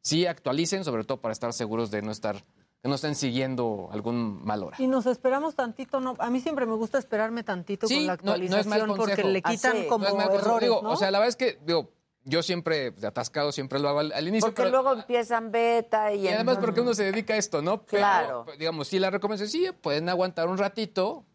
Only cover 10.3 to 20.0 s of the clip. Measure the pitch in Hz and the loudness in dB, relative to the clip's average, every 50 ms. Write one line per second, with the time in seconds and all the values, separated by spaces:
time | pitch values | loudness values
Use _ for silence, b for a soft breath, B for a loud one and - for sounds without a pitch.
10.3 | 196 202 196 214 233 226 226 247 226 190 208 220 240 - 208 190 196 202 214 247 | 2 4 4 4 2 4 4 4 4 2 2 0 0 2 2 2 4 4 4 4
11.3 | 233 - - - 151 - 147 156 170 160 131 - _ _ _ _ _ _ _ 131 | 2 2 0 0 0 -2 -2 0 0 0 0 -2 _ _ _ _ _ _ _ 0
12.3 | 139 165 160 - 180 175 160 160 160 151 135 120 - - 110 104 - 123 123 - | 0 0 2 0 -2 -2 0 0 0 0 0 -4 -6 -4 -6 -4 -4 -4 -6 -4
13.3 | - 151 143 147 135 - 135 135 135 139 143 143 143 147 151 151 - - 151 170 | -4 -2 -2 -2 -2 -4 -6 -4 -2 0 0 2 2 2 0 0 -2 -4 -2 0
14.3 | 208 220 214 226 220 - 254 - 254 262 254 277 262 226 214 - 240 240 233 226 | 0 2 2 2 2 0 2 2 4 4 4 2 0 0 -2 -2 0 0 0 0
15.3 | 240 226 226 226 208 233 233 233 233 233 226 233 - 214 214 214 208 202 196 185 | -2 -2 -2 0 0 2 4 4 4 2 2 2 0 0 2 2 0 2 2 2
16.3 | 196 214 226 247 254 202 240 220 190 226 240 247 226 208 208 196 196 220 214 - | 2 2 2 2 2 2 2 0 2 2 2 2 2 2 0 0 0 -2 -2 0
17.3 | 220 214 208 208 - 151 147 170 208 214 - - - 202 202 202 196 175 151 139 | 0 0 0 0 -2 0 0 0 -2 -2 -2 0 2 4 4 6 4 4 2 0
18.3 | 131 120 117 160 147 143 156 165 165 156 143 - 190 190 190 190 185 202 196 202 | -4 -6 -8 -10 -10 -4 -4 -4 -2 -4 -4 -2 0 2 2 2 0 0 -2 -2
19.3 | 220 190 208 214 226 320 359 381 359 _ - 160 143 151 | -2 -2 -4 -4 -2 -2 -2 -2 -2 _ -2 -2 0 0